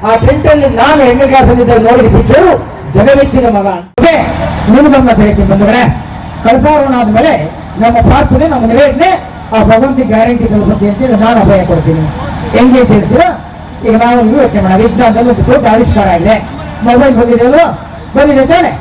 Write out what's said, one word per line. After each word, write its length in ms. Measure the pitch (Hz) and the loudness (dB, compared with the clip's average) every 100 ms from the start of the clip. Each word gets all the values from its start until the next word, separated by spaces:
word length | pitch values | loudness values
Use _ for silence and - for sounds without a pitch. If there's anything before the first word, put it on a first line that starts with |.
| 202 | -2
ಆ 40 | 226 | 0
ಟೆಂಟ್ 320 | - 294 311 | 0 0 2
ಅಲ್ಲಿ 220 | 302 277 233 | 2 2 0
ನಾನು 200 | 269 302 254 | 2 2 2
ಎರಡನೇ 200 | 254 269 | 2 2
ಕ್ಲಾಸ್ 180 | 262 254 | 2 2
ಅಲ್ಲಿ 160 | 247 240 226 226 | 2 2 2 2
ನೋಡಿದ 220 | 247 - - | 2 4 2
ಪಿಕ್ಚರ್ 320 | - 269 359 262 - - - - | 2 2 2 0 -4 -14 -6 0
ಜಗಮೆಚ್ಚಿನ 540 | 220 277 277 262 240 208 | 2 2 2 0 0 -2
ಮಗ. 100 | 196 180 180 - | -2 -6 -8 -2
ಓಕೆ, 140 | 330 302 262 - - - - 240 | 0 0 -4 -6 -6 -6 0 2
ನಿಮ್ಗಮ್ಮ 340 | 294 269 254 220 | 4 2 2 2
ಹೇಳ್ತೀನಿ 280 | 208 202 196 | 2 0 0
ಬಂಧುಗಳೇ, 320 | 196 202 - - - - - - - | 0 0 0 -2 -4 -10 -14 -14 -6
ಕಳಸಾಪುರ 500 | 220 254 294 302 277 247 | 0 0 2 0 0 -2
ಆದ್ಮೇಲೆ 320 | 214 214 311 262 151 - - - | 0 0 0 -2 -6 -12 -14 -2
ನಮ್ಮ 140 | 226 240 - | 0 2 2
ಪ್ರಾರ್ಥನೆ, 400 | 285 262 262 320 | 2 2 0 0
ನಮ್ಮ 180 | 269 226 | 0 0
ನಿವೇದನೆ 400 | 233 285 262 349 381 - - - 220 | 2 2 2 0 -2 -6 -16 -6 -2
ಆ 80 | |
ಭಗವಂತ 360 | 202 226 269 262 202 | 2 2 2 -2 -2
ಗ್ಯಾರಂಟಿ 360 | 220 233 240 | 0 0 0
ಕಲ್ಪಿಸ್ತೀನಿ 720 | - 208 - 214 202 196 254 | -2 -2 0 -2 -2 -2 -2
ಅಂತ 100 | 214 | 0
ನಾನು 180 | 220 226 | 2 2
ಅಭಯ 240 | 196 196 170 | 2 0 0
ಕೊಡ್ತೀನಿ. 340 | 160 156 160 156 - - - - - | -2 0 -2 -4 -6 -10 -8 -4 0
ಹೆಂಗೆ 220 | 254 254 | 2 4
ಅಂತ 120 | 226 | 2
ಹೇಳ್ತೀರಾ? 540 | 208 165 220 349 294 - - - - - | 2 0 0 0 -2 -14 -18 -18 -8 -2
ಈಗ 60 | 220 | 0
ನಾವು 460 | 233 247 214 285 | 2 2 2 0
ಯೋಚನೆ 200 | 247 202 | 0 0
ಮಾಡೋಣ, 160 | 190 190 | 0 0
ವಿಜ್ಞಾನದಲ್ಲಿ 520 | 226 - 247 220 247 | 0 0 0 2 0
ಒಂದು 160 | 240 - | 0 0
ದೊಡ್ಡ 220 | 277 226 | 0 2
ಆವಿಷ್ಕಾರ 400 | 220 214 208 196 | 0 0 0 0
ಆಗಿದೆ, 420 | 170 185 220 - - - - | 0 0 -2 -4 -12 -12 -6
ಮೊಬೈಲ್ 320 | 233 247 277 226 | 0 2 2 2
ಬಂದಿದೆ 300 | 240 233 240 | 0 2 2
ಅಲ್ವಾ? 340 | 302 320 - - - - 269 | 2 0 -2 -14 -18 -6 0
ಬಂದಿದೆ 300 | 285 269 262 | 2 2 2
ತಾನೆ? 240 | 339 320 - | 0 0 -6